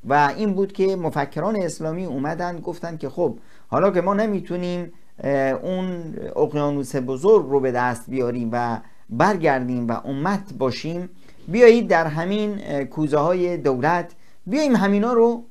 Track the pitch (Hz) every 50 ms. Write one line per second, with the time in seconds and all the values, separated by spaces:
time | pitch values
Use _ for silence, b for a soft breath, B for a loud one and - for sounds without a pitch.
0 | - 104 139 147 147 143 135 - 214 208 190 185 196 196 196 - 190 190 190 180
1 | 170 156 151 - 143 139 - 156 156 196 220 208 185 165 151 - 160 156 160 175
2 | 190 175 123 139 131 156 165 160 180 175 175 170 - 180 165 - - 170 165 156
3 | - 135 - - 175 143 110 b b b b b b b - 135 175 202 175 180
4 | 170 190 202 196 220 220 208 185 160 - 170 180 180 180 175 175 175 165 b b
5 | b b b - - 135 139 139 135 135 131 - - - 185 185 185 185 180 175
6 | 165 160 151 - - - - - 151 - - 147 147 147 147 143 139 131 - 143
7 | 127 123 135 127 147 196 220 202 156 131 139 139 131 135 120 123 123 123 123 120
8 | - - 127 131 123 120 123 123 120 113 113 120 120 120 117 110 b b b b
9 | b b - 117 156 196 214 180 160 156 139 131 127 123 127 123 120 113 117 -
10 | - 131 139 139 151 185 202 202 - - 135 101 131 131 123 - - 156 165 175
11 | 180 180 - b b b b b b - 165 226 247 233 226 233 214 190 190 165
12 | 165 160 147 160 165 180 202 214 214 208 208 196 - - 147 143 139 - - 156
13 | 156 147 147 147 143 165 180 185 180 175 175 160 135 143 135 123 120 151 175 175
14 | 165 - - b b b b b b 180 202 294 311 285 247 202 196 196 202 202
15 | 208 233 254 233 226 233 233 233 - -